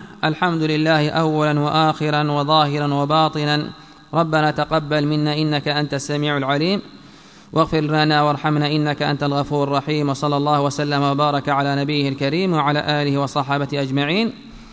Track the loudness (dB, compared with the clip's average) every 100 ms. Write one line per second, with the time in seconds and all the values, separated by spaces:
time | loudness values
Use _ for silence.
0 | -12 -4 -2 0 0 0 0 2 2 2
1 | 2 0 0 2 2 2 0 2 2 0
2 | -2 0 0 0 2 2 2 0 0 0
3 | 2 2 2 0 0 0 -2 -10 -20 -20
4 | -6 -2 2 2 2 0 0 0 0 0
5 | 0 0 0 0 0 0 -2 -2 -2 -4
6 | -4 -2 0 0 0 0 0 -2 -6 -20
7 | -20 -20 -20 -20 -6 -2 0 0 0 2
8 | 2 4 2 0 0 0 0 0 0 -2
9 | -2 0 0 -2 0 0 0 -2 -2 -2
10 | 0 -2 0 0 2 2 0 -2 -2 0
11 | 0 2 0 0 0 0 0 0 0 0
12 | -2 -2 -2 0 0 2 2 0 0 0
13 | 0 0 -2 -2 -2 -2 -2 -2 -2 -2
14 | 0 0 -2 -6 -18 -20 -20